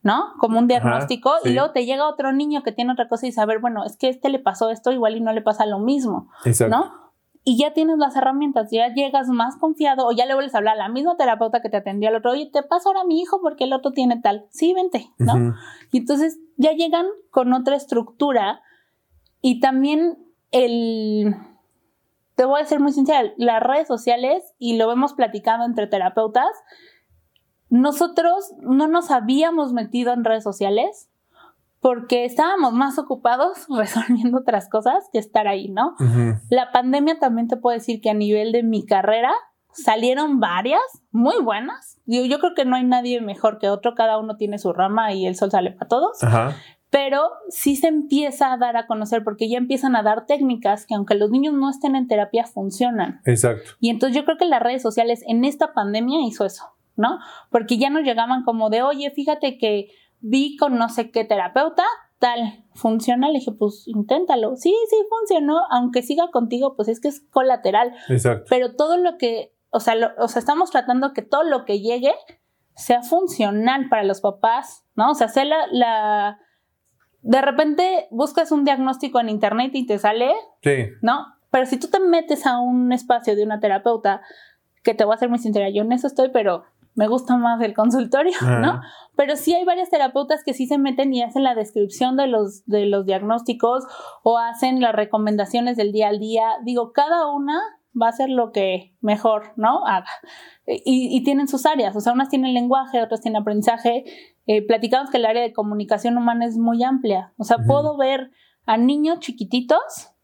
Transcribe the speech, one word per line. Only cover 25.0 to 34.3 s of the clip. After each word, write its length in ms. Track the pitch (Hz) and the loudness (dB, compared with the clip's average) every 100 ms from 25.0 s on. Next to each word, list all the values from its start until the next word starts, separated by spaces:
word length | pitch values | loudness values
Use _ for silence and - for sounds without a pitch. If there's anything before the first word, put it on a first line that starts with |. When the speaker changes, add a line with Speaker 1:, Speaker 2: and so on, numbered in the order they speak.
| 277 | -2
Speaker 1:
platicado 520 | 277 233 208 226 226 240 | 0 -2 0 0 0 0
entre 220 | 233 208 | -2 -2
terapeutas, 600 | 202 185 185 220 233 311 440 _ - - _ _ _ _ _ _ _ _ | 0 0 0 0 2 0 -4 _ -20 -20 _ _ _ _ _ _ _ _
nosotros 840 | 240 285 285 339 339 330 370 392 - | 2 2 2 0 2 2 0 -4 -12
no 260 | 233 269 302 | 0 2 2
nos 240 | 339 339 | 0 2
habíamos 640 | 262 214 269 320 330 277 | 0 2 2 2 0 -2
metido 400 | 240 220 247 240 | -4 -4 -2 -2
en 100 | 247 | 0
redes 200 | 226 220 | 0 0
sociales 680 | 214 196 196 208 339 - - _ _ _ - _ _ _ | -2 -4 0 0 -2 -6 -20 _ _ _ -20 _ _ _
porque 440 | 262 240 240 240 240 | 0 0 -2 -2 0
estábamos 480 | 240 320 392 269 | 0 2 2 0
más 240 | 233 277 277 | 2 0 -2
ocupados 680 | 285 262 240 247 330 381 - | -6 -2 0 2 0 -2 -6
<laughs> 40 | |
resolviendo 720 | 254 208 226 220 240 240 | -2 -2 -2 0 2 2